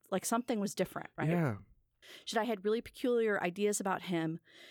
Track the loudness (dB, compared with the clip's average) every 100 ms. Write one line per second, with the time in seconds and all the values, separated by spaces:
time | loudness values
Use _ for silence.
0 | -4 -4 0 0 0 0 -2 -2 -2 -4
1 | -10 -4 0 2 2 0 -8 _ _ _
2 | -20 -18 -4 0 0 0 0 0 -2 -2
3 | 2 4 4 2 0 0 0 2 0 -2
4 | -2 0 0 -4 _ -20 -20